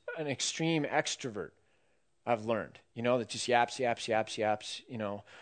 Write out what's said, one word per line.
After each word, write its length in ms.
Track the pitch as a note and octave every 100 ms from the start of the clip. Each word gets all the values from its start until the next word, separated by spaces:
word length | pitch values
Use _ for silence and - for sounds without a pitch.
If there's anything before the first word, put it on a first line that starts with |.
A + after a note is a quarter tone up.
| - A4+
an 120 | D3+
extreme 560 | C3 - - E3 D#3+
extrovert, 640 | C#3 C#3 - - C3 G#2 D#2+ - _ _ _ _ _ _
I've 200 | - A#2
learned, 340 | A2 A2 D#2 - _
you 80 | A#2
know, 160 | A#2+ B2
that 100 | G#2+
just 180 | A#2 -
yaps, 320 | A#2+ A#2+ -
yaps, 260 | B2 A#2 -
yaps, 320 | A2 A2 -
yaps, 440 | G#2+ G#2+ - - -
you 120 | A#2
know. 260 | G#2 G2+ - -